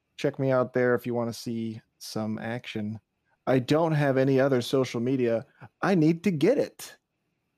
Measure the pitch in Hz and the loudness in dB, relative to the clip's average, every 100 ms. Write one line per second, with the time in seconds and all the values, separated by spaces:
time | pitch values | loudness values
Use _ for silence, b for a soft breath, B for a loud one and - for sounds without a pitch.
0 | _ - 147 139 135 127 127 127 123 120 | _ -6 -4 -2 0 2 0 0 2 0
1 | 123 120 117 113 123 113 113 110 - _ | -2 -4 -4 -6 -8 -8 -8 -10 -18 _
2 | - 113 110 107 113 120 - 110 107 110 | -12 -8 -6 -6 -8 -10 -8 -8 -8 -10
3 | _ _ _ _ - 131 120 151 165 151 | _ _ _ _ 0 0 2 2 2 2
4 | 143 131 135 131 139 127 - 135 127 120 | 2 2 4 4 4 2 0 0 0 -2
5 | 123 135 120 113 - B B - 170 190 | -2 0 0 0 -4 B B -6 0 4
6 | 156 165 208 156 170 269 - - - - | 4 2 0 0 2 2 -2 -6 -20 -20
7 | _ _ _ _ _ | _ _ _ _ _